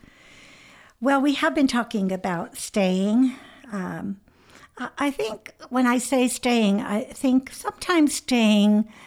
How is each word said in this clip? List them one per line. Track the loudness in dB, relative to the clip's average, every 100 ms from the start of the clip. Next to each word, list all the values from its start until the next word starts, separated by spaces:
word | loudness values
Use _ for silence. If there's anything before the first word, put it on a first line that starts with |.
| -20 _ -20 -20 -20 -20 -20 -20 -20 _
Well, | 0 2
we | 2 0
have | 0
been | 2 2
talking | 0 -2 -2 -2
about | -2 -4 -6 -6 -10
staying. | -6 0 0 2 2 2 2 0 -14 -20 -12
Um, | -10 -8 -8 -8 -10 _ _ _ -20 -20 -14
I, | -12 -6
I | -4
think | -4 -6 -8 -16 -20 -6
when | 0 2
I | 0
say | 0 0 0
staying, | 0 0 2 2 2
I | -2 -6
think | -6 -4 0 0 0
sometimes | -8 -12 -8 0 2 2 0
staying, | -2 2 4 4 4 2 0 -8